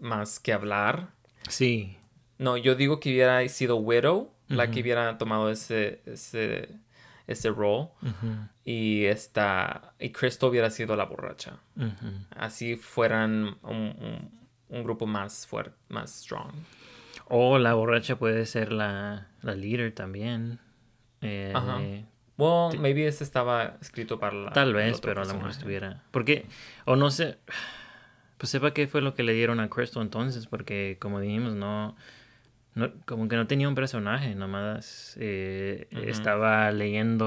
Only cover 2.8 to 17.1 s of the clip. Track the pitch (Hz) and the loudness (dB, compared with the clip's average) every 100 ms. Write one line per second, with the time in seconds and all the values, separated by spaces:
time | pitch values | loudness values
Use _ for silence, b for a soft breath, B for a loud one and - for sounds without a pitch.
2.8 | 139 147 143 127 127 127 123 - 127 117 | 4 2 2 6 6 6 4 0 2 2
3.8 | 110 117 135 185 277 _ - 131 120 117 | 4 6 6 4 0 _ -4 2 2 2
4.8 | 120 120 117 113 113 107 107 110 - 113 | 2 2 2 0 0 2 2 0 -2 0
5.8 | 104 - - 117 - 113 110 - - 214 | 0 -2 -12 -12 -8 -4 -2 -2 -6 -14
6.8 | _ B B B - 117 113 107 104 110 | _ B B B -8 -2 0 2 2 2
7.8 | 160 - 143 95 113 110 104 _ - 113 | 0 -6 -8 -4 -4 -4 -8 _ -6 -2
8.8 | 110 104 101 107 - - 104 92 - - | 2 4 4 2 0 4 4 4 2 -4
9.8 | - - 127 - 127 - 131 123 113 - | -12 -10 -8 0 0 4 4 6 4 2
10.8 | 113 104 98 - - - - - _ - | -2 0 -2 -4 -10 -10 -14 -16 _ -6
11.8 | 117 95 113 98 98 - 110 - 117 117 | -4 -4 -8 -10 -12 -8 -6 -4 -4 -6
12.8 | - - 113 113 110 110 107 - - 110 | -4 2 4 4 2 2 -2 -6 -8 -6
13.8 | 107 107 110 113 - - - _ - 120 | -6 -6 -10 -10 -12 -20 -20 _ -12 -8
14.8 | 117 113 110 104 98 - - 110 - - | -6 -4 -2 -4 -4 -8 -8 -8 -8 -12
15.8 | - 113 - - - - - 147 160 B | -12 -10 -10 -12 -10 -10 -10 -14 -16 B
16.8 | B B B | B B B